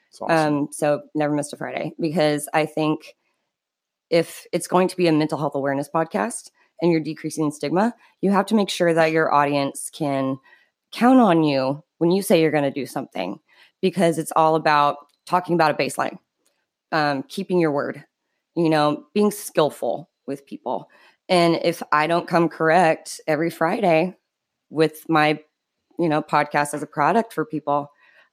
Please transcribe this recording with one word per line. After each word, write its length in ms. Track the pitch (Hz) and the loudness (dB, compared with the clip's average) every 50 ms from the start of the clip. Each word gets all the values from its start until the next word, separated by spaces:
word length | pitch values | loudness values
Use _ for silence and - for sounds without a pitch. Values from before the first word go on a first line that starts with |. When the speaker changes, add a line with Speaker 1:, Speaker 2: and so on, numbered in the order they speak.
| _ _ | _ _
Speaker 1:
That's 100 | - - | -16 -8
awesome. 340 | - 143 165 160 156 151 147 | -4 0 0 2 2 0 0
Speaker 2:
Um, 140 | 143 147 147 - | -2 -4 -6 -6
so 300 | - 156 147 147 147 147 - - | -4 -2 0 0 -2 -4 -6 -4
never 200 | 151 151 147 147 | -4 -2 -2 -2
missed 180 | 147 143 - - | -2 -4 -6 -10
a 40 | |
Friday, 380 | - - 127 127 - - 151 - - | -12 -10 -8 -8 -8 -8 -8 -6 -6
because 500 | 170 156 147 175 151 151 147 147 143 - - | -6 -4 0 0 0 0 0 -2 -4 -2 -2
I 140 | 160 156 | -2 -2
think 480 | 156 - 160 156 151 156 - - - - _ _ _ _ _ _ _ _ _ _ _ _ _ _ _ _ _ _ - | -2 -2 -2 -2 0 -2 -4 -6 -12 -20 _ _ _ _ _ _ _ _ _ _ _ _ _ _ _ _ _ _ -2
if 360 | - 170 165 - - - - - - | 0 0 0 -2 -6 -18 -10 -6 -6
it's 140 | 175 - | -6 -4
going 220 | - - 180 185 170 | 0 0 0 0 0
to 80 | - | 0
be 100 | - 175 | 0 2
a 60 | 165 156 | 2 4
mental 260 | 151 156 151 160 135 | 2 2 0 -2 -4
health 160 | 156 139 - | -4 -4 -4
awareness 340 | 139 135 139 139 139 147 - | -4 -2 -2 -2 -4 -4 -4
podcast 600 | - 165 165 165 - 196 202 233 247 - - - _ _ _ _ _ - 160 | -4 -4 -4 -2 -4 -4 -4 -4 -6 -10 -14 -18 _ _ _ _ _ -2 0
and 80 | 175 | 2
you're 100 | 165 160 | 2 2
decreasing 500 | 151 156 156 - - 156 - - 156 147 147 | 0 -4 -8 -10 -10 -8 -6 -4 -4 -4 -4
stigma, 420 | - - 143 156 180 214 233 233 _ _ _ _ _ | -4 -4 -2 0 0 0 0 -2 _ _ _ _ _
you 100 | - 190 196 | -2 0 2
have 140 | 185 202 | 0 2
to 80 | - 220 | 2 2
make 140 | 214 202 190 | 0 0 0
sure 240 | - - 180 170 165 | -2 0 0 2 4
that 200 | 165 160 160 160 | 4 2 2 2
your 200 | 160 160 - 147 | 2 2 2 2
audience 580 | 143 143 143 147 143 139 135 - - - - | 2 2 2 0 0 -2 -4 -6 -8 -14 -14
can 480 | - - 156 143 139 135 135 135 135 135 _ _ _ _ _ _ _ _ _ _ - | -10 -6 -4 -4 -2 -2 -2 -4 -4 -6 _ _ _ _ _ _ _ _ _ _ -4
count 280 | - 226 247 262 262 | 0 4 6 6 6
on 240 | 233 196 170 165 156 | 6 6 4 4 2
you 400 | 151 139 135 131 131 143 151 - _ _ - | 2 2 0 0 -2 -4 -6 -10 _ _ -2
when 120 | 165 175 | 0 2
you 100 | 180 196 | 2 0
say 220 | 190 - 208 165 160 | 2 2 4 4 4
you're 80 | 156 | 4
gonna 200 | 143 151 143 135 | 2 2 0 0
do 140 | - 143 123 | -2 -4 -8
something, 520 | 120 - 143 131 - - 92 92 92 - - _ _ _ _ _ _ _ _ | -8 -8 -10 -10 -10 -8 -8 -8 -8 -10 -12 _ _ _ _ _ _ _ _
because 380 | - 190 - 190 185 170 160 165 | -4 -2 0 2 2 2 2 0
it's 140 | 156 - - | -4 -2 0
all 220 | 160 160 156 160 | 2 2 4 2
about 400 | 160 156 160 151 147 143 143 143 - - _ _ _ _ | 2 2 2 2 4 2 2 0 -4 -8 _ _ _ _
talking 280 | - - 180 180 - 175 | -2 -2 -2 0 0 0
about 160 | 165 160 151 | 2 2 2
a 40 | 143 | 2
baseline, 440 | - 139 127 - - 139 - - - _ _ _ _ _ _ _ _ _ _ _ _ _ _ | 0 -4 -4 -4 -6 -6 -6 -8 -12 _ _ _ _ _ _ _ _ _ _ _ _ _ _
um, 320 | - 160 151 147 143 135 - | -4 -2 0 0 -2 -4 -6
keeping 380 | - - - 143 - 185 180 | -8 -10 -10 -6 -2 0 0
your 100 | 165 156 | 0 0
word, 340 | 139 143 123 127 - 143 - _ _ _ _ _ _ _ _ _ _ | 0 -2 -4 -6 -8 -10 -16 _ _ _ _ _ _ _ _ _ _
you 120 | 170 170 156 | 0 0 2
know, 360 | 160 151 147 151 147 - - _ - | 2 2 2 2 0 -2 -6 _ -2
being 160 | 208 208 208 | 0 0 0
skillful 800 | 208 - - - - - 156 139 - - - 123 - - 165 - _ _ _ | 0 -4 -10 -4 0 0 0 0 0 -4 -6 -6 -6 -6 -10 -14 _ _ _
with 180 | - 139 - - | -12 -12 -12 -12
people. 460 | _ - - - 120 127 - 156 - _ _ _ _ _ _ _ - | _ -18 -12 -8 -8 -8 -8 -8 -14 _ _ _ _ _ _ _ 0
And 320 | 185 175 170 170 165 - - | 2 4 4 4 2 2 0
if 180 | 175 165 - - - - | -2 -4 -4 -4 -2 0
I 160 | 151 151 160 | 0 2 2
don't 180 | 170 170 - | 0 -2 -2
come 220 | - 185 170 170 156 | 0 0 0 0 0
correct 720 | - - 165 160 156 185 175 160 160 - - - - - - - | 0 0 2 4 4 4 4 4 2 0 -4 -14 -16 -8 -4 -4
every 220 | 156 143 165 165 | -2 -2 -2 -4
Friday 680 | 160 - 165 165 196 240 208 175 165 156 175 185 185 _ _ _ _ _ _ _ _ _ _ - | -4 -2 -2 -2 0 0 2 2 2 2 2 0 -4 _ _ _ _ _ _ _ _ _ _ -6
with 380 | - 147 160 151 156 - - - | -2 0 0 0 0 -4 -6 -2
my, 300 | 160 151 151 151 156 151 - _ _ _ _ _ _ _ _ _ _ - | 0 2 2 2 0 -2 -6 _ _ _ _ _ _ _ _ _ _ -2
you 80 | 170 165 | -2 0
know, 140 | 151 151 151 | 0 -2 -2
podcast 520 | - - 147 147 147 - 147 147 147 - | 0 0 0 0 0 0 -2 -2 -2 -4
as 80 | 147 147 | -8 -10
a 40 | - | -8
product 440 | - 151 143 151 185 226 220 - - | -4 0 0 2 2 2 0 -2 -4
for 120 | - 156 | -8 -6
people, 480 | 156 - 151 - 143 143 147 143 - _ _ _ _ _ _ _ _ | -6 -8 -6 -4 -2 -2 -2 -4 -6 _ _ _ _ _ _ _ _